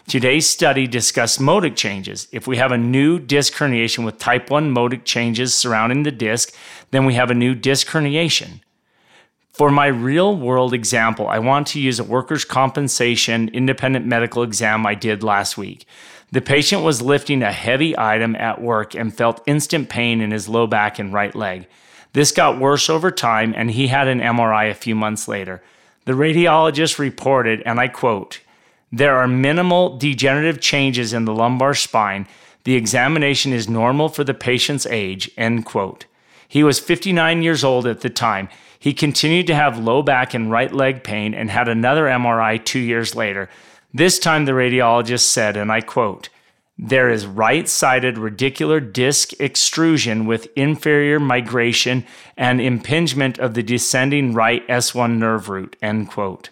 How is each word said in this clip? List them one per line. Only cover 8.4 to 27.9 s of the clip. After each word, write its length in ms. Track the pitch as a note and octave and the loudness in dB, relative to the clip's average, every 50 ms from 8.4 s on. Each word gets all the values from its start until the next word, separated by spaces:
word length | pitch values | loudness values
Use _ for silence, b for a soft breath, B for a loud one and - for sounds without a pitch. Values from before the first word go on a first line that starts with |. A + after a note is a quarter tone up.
| - B2 E3 - _ _ _ b b b b b b b b b b b b b b b | -6 -8 -18 -20 _ _ _ b b b b b b b b b b b b b b b
For 180 | _ - D3 C#3+ | _ 2 4 4
my 160 | C#3+ C#3+ C#3+ | 4 4 4
real-world 880 | C#3 C3 A#2 A#2+ C3 D3 E3+ F#3+ G#3 G#3 D#3+ B2 B2 B2+ B2+ B2+ B2 B2+ | 2 2 0 -2 0 2 2 2 2 0 0 -2 0 2 2 2 2 0
example, 540 | A#2 A2 - B2 A#2 A2+ A2+ G#2+ - G#2 G2 | -2 -2 0 0 2 2 2 0 -2 -2 -2
I 100 | G2+ A2 | -2 0
want 280 | A2+ C3 C#3 D3 C#3+ - | 2 2 2 2 0 -2
to 120 | - D3 | -4 -2
use 180 | C3+ C3 A#2+ A#2+ | -2 0 0 -2
a 60 | G#2 | -4
workers' 400 | G#2 A#2 B2+ B2 - D#3 C#3 - | -2 -2 -2 -2 -2 -4 -4 -4
compensation 1040 | - - C3 C3+ C3 - D#3 C#3+ B2+ - - A#2+ A#2+ A#2+ A2+ - B2 A#2 A2+ A2+ A2 | -2 0 0 0 0 0 -2 -4 -2 -2 0 0 0 0 0 0 0 0 0 -2 -2
independent 560 | - B2+ C3 C3 C3+ - C3+ C3 C3 B2 - | -2 0 0 0 0 0 0 0 0 0 0
medical 380 | B2 B2 A#2 A#2 A#2 - A#2+ | 0 0 0 0 0 -2 -2
exam 420 | A#2+ A2 G#2 F#2+ A2 G#2+ A2 A2 A2 | -4 -2 -2 -2 0 0 0 0 0
I 100 | G#2 G#2 | -2 -2
did 280 | G2 A2+ A2 G#2+ G2 | -2 -2 -4 -4 -2
last 340 | A2 G#2+ G2+ G2+ F#2+ - - | 0 0 0 0 0 -2 -6
week. 300 | G#2+ G2 F#2+ F#2 - - B B B B B B B B B | -8 -10 -12 -14 -18 -20 B B B B B B B B B
The 80 | B2+ C3 | -4 -2
patient 420 | B2+ - C#3 D3+ D3 - G3+ F#3 | 0 2 2 2 2 2 0 0
was 180 | D#3 E3 C#3 A2+ | 0 0 0 0
lifting 420 | A#2+ C3+ C#3+ C#3 - - C#3+ C3 | 0 2 0 0 2 0 0 0
a 100 | A#2 G#2 | 0 -2
heavy 440 | G2+ - - A#2 B2+ C3+ E3 D#3+ C#3+ | -2 -2 -2 -2 0 0 0 0 0
item 380 | - A2+ G#2+ A2 A2 A2+ A2+ A2 | 0 0 0 2 0 0 -2 -2
at 240 | G#2 A#2 A2+ G#2+ - | -2 -2 -4 -4 -4
work 340 | A#2 A#2 A2+ G#2+ G#2 - - | -2 -2 -2 -2 -2 -4 -6
and 200 | - A2+ G#2+ - | -6 -6 -6 -2
felt 280 | - A#2 A#2 A#2 - - | 0 0 0 0 -2 -2
instant 420 | C#3+ D3 D3+ D3 - E3+ D3+ B2 - | 0 0 0 0 -2 -2 -4 -4 -4
pain 320 | - A#2+ A#2+ A#2 A#2 A2+ | -4 -2 0 0 0 0
in 120 | G#2+ G#2 | -2 -2
his 160 | A2 G#2+ F#2+ G#2+ | -4 -4 -4 -2
low 180 | A2+ A#2 A#2 | 0 0 0
back 320 | G#2+ A2+ G#2 G#2 G#2 - - | 2 2 0 0 0 -2 -6
and 140 | G2+ F#2+ | -8 -4
right 220 | G2+ G#2 G2+ G2+ - | -2 -2 -2 -2 -4
leg. 320 | G#2+ G#2+ F#2+ F#2 F#2 F2+ b b b b b b b b b | -6 -6 -6 -6 -8 -12 b b b b b b b b b
This 200 | b C#3 D3 - | b 2 2 2
got 260 | - F3+ D#3+ C#3+ A#2 B2+ | 4 4 2 2 2 2
worse 320 | C3+ C#3 C#3+ C#3 - - | 2 2 2 2 2 0
over 200 | D#3+ D#3+ F3 F#3 | 0 0 0 -2
time, 440 | F3+ - B2+ A#2 A2 A2 A2 A2+ G#2 | -2 0 0 0 2 2 0 0 -2
and 140 | - A2+ A#2 | -2 -4 -2
he 160 | G#2+ B2+ C#3 B2 | -2 0 0 0
had 200 | C3 C#3 C3+ C3 | 2 2 2 2
an 120 | B2+ A#2+ | 0 0
M 200 | A#2 A#2 A#2 A#2+ | 0 0 2 2
R 120 | A#2 A2 | 2 2
I 120 | G#2+ G#2+ G#2+ | 2 2 0
a 100 | G#2+ G2+ | 0 -2
few 200 | - - A#2 A2 | -4 -4 -4 -2
months 340 | G#2+ G#2+ G#2+ G#2+ - - A#2 | -2 -2 -2 -4 -6 -8 -8
later. 340 | G#2+ G2 F#2+ F#2 F#2 - b b b b b b b b b | -8 -8 -8 -10 -12 -14 b b b b b b b b b
The 80 | B2+ | -4
radiologist 840 | C3 C3 D3+ D#3+ D#3 F3 E3+ E3 D#3 D#3+ D#3+ D#3+ C3+ D3+ D#3+ D3+ - - | 0 0 2 2 2 4 4 4 6 4 4 2 2 0 0 0 0 -2
reported, 640 | C#3+ C3 - - - C3 C3+ B2+ A#2 A2+ A2 A2 - | -4 -4 -4 -2 0 2 2 2 2 0 -2 -2 -2
and 140 | A#2 A#2 A#2+ | -2 0 0
I 100 | B2+ | 0
quote, 520 | B2+ | -2